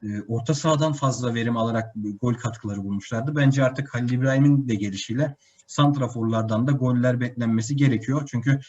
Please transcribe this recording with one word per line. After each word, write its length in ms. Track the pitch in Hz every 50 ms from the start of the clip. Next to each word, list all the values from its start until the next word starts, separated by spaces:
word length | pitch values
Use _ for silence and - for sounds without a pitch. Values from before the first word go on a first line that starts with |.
| 110
e, 180 | 104 104 104 -
orta 260 | - 113 117 - - 151
sahadan 400 | 143 - 160 156 147 156 156 147
fazla 400 | - 139 131 120 113 127 120 117
verim 240 | 117 117 120 117
alarak 360 | 113 113 117 113 113 110 - - 110 104 104 101 -
gol 120 | - 123 117
katkıları 500 | - - 117 107 - - 107 101 101 98
bulmuşlardı. 520 | 98 101 101 - - 120 110 113 147 151
Bence 280 | 143 139 135 135 139 131
artık 300 | 127 131 - 139 - -
Halil 160 | 120 123 120
İbrahim'in 560 | 127 123 131 135 135 135 143 143 143 139 131
de 80 | 123 110
gelişiyle 600 | 98 104 101 95 95 - - 110 131 151 147 139 - _ _ _ - _
santraforlardan 1000 | - - - 143 143 143 143 127 117 - 120 113 110 113 113 110 110 110 110 123
da 40 | 139
goller 480 | 143 131 127 127 123 123 120 127 120 120
beklenmesi 560 | 123 117 - 120 120 113 113 110 110 117 143
gerekiyor. 520 | 139 143 131 117 107 - - 139 156 147 -
Çünkü, 280 | - 120 110 135 139 139 135